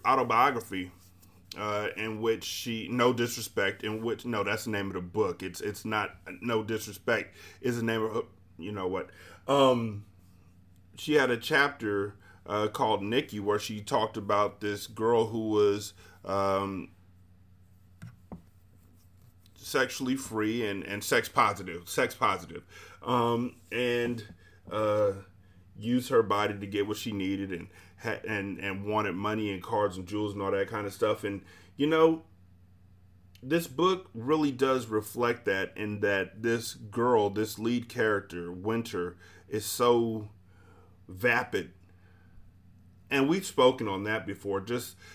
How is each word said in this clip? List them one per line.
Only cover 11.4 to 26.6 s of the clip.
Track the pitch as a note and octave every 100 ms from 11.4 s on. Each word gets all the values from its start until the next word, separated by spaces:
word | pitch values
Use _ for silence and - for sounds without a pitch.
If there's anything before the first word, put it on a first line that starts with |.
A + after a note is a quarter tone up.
| - D3+ C#3+ - G#2+ G2+ G2+ - - - -
uh, | G#2 G#2+
called | - A2+ G#2
Nikki | G2 B2 - G#2
where | G2+ G#2
she | - G#2+
talked | G2 A#2+ A2 A#2
about | G2+ G2+ G2+ G2+
this | G#2 G2+ -
girl | A2 A2+ A#2 A2
who | A2+ A2
was, | G#2 G#2 G#2 G#2 - - - -
um, | G2 G2 F#2+ G2 F#2+ - - - - - - - - - - - - - - - - - - - - - - - - - - -
sexually | - - - B2+ - B2+ C3+
free | C3 A2 G#2+ A#2 G#2+
and, | G2
and | - G#2
sex | - B2 -
positive, | - A2 G2+ F#2 E2+ -
sex | - B2
positive, | - G#2+ F#2+ E2+ F2 - - - -
um, | - B2 A#2+ A#2 B2 - -
and, | A#2 B2 A#2+ A#2+ A#2 G#2 - - - -
uh, | G#2 G#2+ G#2 G#2 G2 - - - - - -
used | A2 B2 B2
her | B2
body | G#2 G2+ G#2
to | G2+